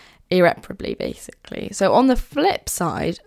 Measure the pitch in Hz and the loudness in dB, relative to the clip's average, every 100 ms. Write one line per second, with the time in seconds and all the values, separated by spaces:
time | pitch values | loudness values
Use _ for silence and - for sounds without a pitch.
0 | - _ _ 185 175 - - - - - | -20 _ _ 4 4 2 -6 -10 -8 -6
1 | - - - - - - - 202 196 - | -8 -10 -16 -20 -16 -12 -12 0 4 4
2 | 262 247 - 285 349 - - - 170 - | 4 2 -2 0 0 0 -6 -4 -4 -2
3 | - 175 | -4 -6